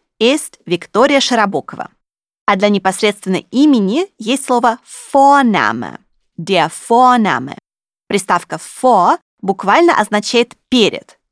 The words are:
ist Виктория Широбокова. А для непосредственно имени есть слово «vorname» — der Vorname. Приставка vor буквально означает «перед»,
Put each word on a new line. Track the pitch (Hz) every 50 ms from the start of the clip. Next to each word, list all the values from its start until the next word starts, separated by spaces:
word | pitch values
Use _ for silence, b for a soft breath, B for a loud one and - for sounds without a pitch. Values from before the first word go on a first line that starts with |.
| _ _ _ -
ist | 220 240 285 311 - - - _ _
Виктория | 165 175 175 - - - 202 262 294 285 269
Широбокова. | 254 - 247 226 208 196 196 143 - - - - - - _ _ _ _ _ _ _ _ _ _ _
А | - 202
для | 190 208 208
непосредственно | 208 196 190 190 190 - 220 208 202 - - 190 190 - - _
имени | - 247 294 302 269 226 196 185 220 320 381 - _ -
есть | 220 214 277 269 -
слово | - 254 240 254 233 233 - _ - - - - -
«vorname» — | - 277 269 277 285 277 269 233 196 220 220 208 226 233 107 73 55 - _ _ _ _ _ _ _ -
der | 165 - 196 175 156 165
Vorname. | - - - - 233 240 254 254 247 240 214 180 139 120 131 139 - - - _ _ _ _ _ _ _ _
Приставка | - - 196 - - 185 175 - - 175
vor | 156 - - - - - 254 233 190 175 220 320 - _ _ _ _
буквально | - 190 190 - - 185 214 302 349 339 - -
означает | 214 - 214 208 208 - - 233 233 - - _ _ -
«перед», | 254 247 208 165 - - - - _ _ _ _